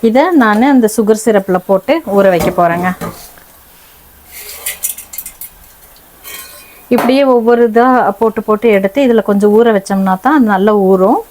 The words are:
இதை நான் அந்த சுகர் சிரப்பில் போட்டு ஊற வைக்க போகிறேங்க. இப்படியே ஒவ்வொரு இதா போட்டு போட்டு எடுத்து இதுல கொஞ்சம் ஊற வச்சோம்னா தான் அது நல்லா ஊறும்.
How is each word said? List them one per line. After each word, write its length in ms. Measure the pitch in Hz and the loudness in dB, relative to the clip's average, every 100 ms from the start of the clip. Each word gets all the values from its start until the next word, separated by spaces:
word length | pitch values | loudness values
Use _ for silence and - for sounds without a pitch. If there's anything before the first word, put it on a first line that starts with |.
| 226 | 2
இதை 160 | 233 330 339 | 2 2 2
நான் 300 | 226 208 262 | 2 2 2
அந்த 140 | 269 220 - | 2 2 0
சுகர் 260 | 214 214 | 0 0
சிரப்பில் 420 | - 208 190 185 185 | 0 -2 0 -4 0
போட்டு 260 | 190 - 320 262 196 | -2 0 -4 0 0
ஊற 80 | 196 | 2
வைக்க 160 | 180 190 | 2 -2
போகிறேங்க. 380 | 185 170 170 180 180 175 - - - - - - - - _ - - - - - - - - - - - - - - - - - - - - - - - - - - - - - 240 | 0 0 0 -4 -6 -10 -12 -20 -20 -20 -20 -20 -20 -20 _ -20 -20 -20 -20 -18 -14 -14 -12 -12 -12 -16 -18 -18 -18 -20 -20 -20 -20 -20 -20 -20 -20 -20 -20 -20 -20 -20 -20 -4 -2
இப்படியே 260 | 240 262 277 | 0 0 2
ஒவ்வொரு 300 | 247 226 233 240 | 2 2 2 2
இதா 180 | 220 247 254 185 208 | 2 2 2 0 -2
போட்டு 220 | 226 214 214 | -4 -4 -4
போட்டு 200 | 214 233 208 | -2 2 0
எடுத்து 220 | 196 277 269 | 0 0 0
இதுல 160 | 226 196 | 0 0
கொஞ்சம் 240 | 202 208 208 | 0 2 4
ஊற 140 | 233 208 | 2 0
வச்சோம்னா 360 | 196 196 190 185 190 | -2 -4 -2 -2 0
தான் 120 | 302 | 2
அது 140 | 226 | 2
நல்லா 200 | 196 208 214 190 | 2 2 2 2
ஊறும். 300 | 190 190 330 453 | 2 2 0 -4